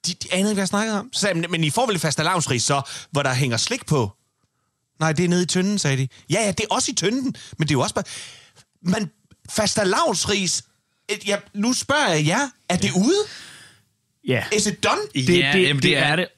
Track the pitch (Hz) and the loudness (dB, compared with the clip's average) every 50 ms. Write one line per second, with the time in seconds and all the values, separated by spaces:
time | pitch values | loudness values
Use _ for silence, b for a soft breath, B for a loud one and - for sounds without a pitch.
0 | - - 180 _ - - 175 185 190 208 214 196 196 175 - 202 220 220 214 196 | -6 -6 -8 _ -6 -4 -2 0 0 0 0 0 -2 0 0 -2 0 0 -2 -4
1 | 220 262 - - 202 202 180 165 170 170 180 165 160 160 - 226 254 - 208 165 | -6 -6 -6 -2 0 0 0 0 -2 -2 0 0 0 0 2 2 0 2 0 0
2 | - 156 139 - 156 165 185 175 - - 139 117 - - 143 139 127 B B B | 0 -2 -2 0 0 0 0 0 0 0 -2 -2 0 0 0 0 -2 B B B
3 | B B - 143 139 135 127 127 147 127 117 110 - - 240 262 - - 156 147 | B B -2 0 0 0 0 0 0 0 0 -2 -2 -2 -4 -4 -2 0 2 2
4 | 113 101 - _ _ _ _ _ _ _ _ _ _ _ _ _ _ _ _ _ | 2 0 -4 _ _ _ _ _ _ _ _ _ _ _ _ _ _ _ _ _
5 | 156 160 160 165 180 175 175 180 185 156 - 185 185 196 208 196 - 151 135 131 | -2 0 2 2 2 2 2 2 0 0 0 0 0 0 0 0 0 0 0 0
6 | 135 127 b b b b 151 208 226 202 175 - 220 - 190 247 - - 240 - | -2 -4 b b b b 0 0 2 0 0 -2 -2 -2 0 -2 -2 -2 -2 0
7 | - 202 233 277 254 269 175 B B B B - 165 151 151 127 143 - - - | 0 0 0 0 -2 -4 -6 B B B B -4 0 0 2 2 2 0 -2 -4
8 | - B B B B B B B B B B B B _ _ _ - 170 185 220 | -6 B B B B B B B B B B B B _ _ _ -2 -2 0 0
9 | 208 151 _ _ _ _ - _ _ - - - 214 185 - 220 208 180 202 277 | -2 -4 _ _ _ _ -20 _ _ -6 -2 0 0 0 0 0 0 2 2 2
10 | 339 311 202 - - 196 202 202 190 165 - - - _ _ _ _ _ _ _ | 2 2 0 -2 -2 -2 0 0 0 -2 -2 -4 -6 _ _ _ _ _ _ _
11 | _ - 208 208 - 196 202 202 - - - 202 202 240 254 - - - 277 302 | _ -10 -10 -6 -2 -4 -4 -4 -4 -10 -4 -2 0 0 0 -2 0 0 2 2
12 | 285 214 170 156 151 151 175 247 285 262 - _ _ - 180 180 196 202 - 180 | 4 2 2 2 2 2 2 2 0 -2 -6 _ _ -2 -2 0 0 0 2 2
13 | 202 262 381 403 427 B B B B B B B B B B B B B _ _ | 4 4 2 2 0 B B B B B B B B B B B B B _ _
14 | _ _ _ _ _ 277 127 120 - - 214 214 208 208 - - - 208 - 381 | _ _ _ _ _ -2 0 0 0 0 0 0 0 0 -2 0 0 0 0 0
15 | 415 - - - 127 127 175 - 135 139 147 - 180 139 143 139 127 175 151 139 | -2 -4 -4 -2 2 4 4 4 4 4 4 4 4 4 2 2 2 2 2 4
16 | 135 143 151 170 180 - _ | 2 2 2 0 -2 -4 _